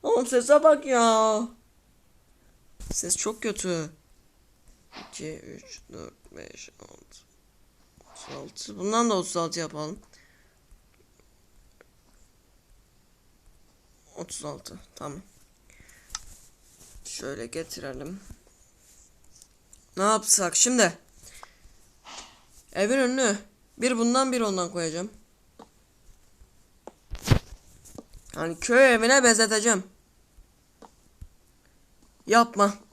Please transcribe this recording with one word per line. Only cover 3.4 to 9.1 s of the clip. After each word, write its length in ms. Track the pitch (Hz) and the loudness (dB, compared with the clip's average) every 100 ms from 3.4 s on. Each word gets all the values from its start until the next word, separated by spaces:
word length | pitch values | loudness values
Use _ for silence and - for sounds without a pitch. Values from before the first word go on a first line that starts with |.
kötü. 480 | 226 208 185 170 156 - _ _ _ _ _ _ - _ _ - - | -6 -4 -4 -4 -6 -14 _ _ _ _ _ _ -20 _ _ -20 -18
İki, 300 | - 156 156 | -14 -14 -14
üç, 420 | - - - - - | -16 -20 -18 -20 -18
dört, 440 | - 80 _ - - | -18 -18 _ -20 -20
beş, 340 | - - - _ | -20 -20 -20 _
altı. 460 | - - - - _ _ _ _ _ _ _ _ | -20 -20 -20 -20 _ _ _ _ _ _ _ _
Otuz 360 | - - - 139 | -20 -20 -16 -16
altı. 420 | 139 - - 208 | -16 -16 -16 -8
Bundan 320 | 190 226 233 | -2 0 2